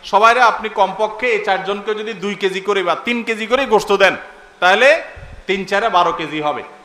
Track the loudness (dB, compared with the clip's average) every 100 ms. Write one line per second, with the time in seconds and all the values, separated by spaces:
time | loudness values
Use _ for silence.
0 | 0 4 4 6 4 2 -6 0 -2 0
1 | -4 -2 -2 -2 0 -2 -2 -6 -4 -6
2 | -6 -6 -6 -4 -4 -4 -2 -2 0 -2
3 | -2 -4 -4 -6 -2 0 2 0 2 4
4 | 4 2 -12 -20 -20 0 2 6 4 4
5 | -2 -16 -18 -16 -4 -4 -2 -2 2 2
6 | 2 -2 -6 -4 -4 -6 -10 -20